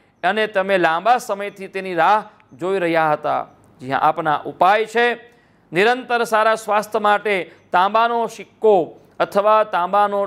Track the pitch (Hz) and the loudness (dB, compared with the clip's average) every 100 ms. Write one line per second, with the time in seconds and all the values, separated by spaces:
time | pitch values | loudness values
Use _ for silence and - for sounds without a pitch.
0 | _ _ 175 208 214 208 190 190 165 165 | _ _ -2 0 -2 -2 0 2 2 2
1 | 202 247 - 196 202 196 190 190 190 170 | 2 0 0 -8 -8 -12 -12 -10 -6 0
2 | 165 214 196 - _ 127 175 196 170 165 | 2 2 -2 -14 _ -10 -4 -2 0 0
3 | 160 151 147 131 - _ _ - 131 135 | 0 0 -2 -4 -6 _ _ -18 -6 0
4 | 151 156 160 151 139 143 180 214 220 220 | 0 0 -2 -2 -4 0 2 2 0 0
5 | 240 233 - _ _ _ _ 160 214 254 | 0 -2 -10 _ _ _ _ 0 0 0
6 | 247 240 226 220 220 220 214 208 208 226 | -2 -2 0 0 2 0 -2 -2 -2 -2
7 | 208 202 214 196 160 - _ 180 190 220 | 0 0 0 -4 -4 -12 _ 0 2 2
8 | 233 233 226 - 196 _ 214 196 147 - | 0 0 -4 -8 -20 _ 2 4 2 -8
9 | _ - 170 202 208 214 214 180 180 202 | _ -6 -2 0 2 2 2 -2 0 0
10 | 208 202 | 0 0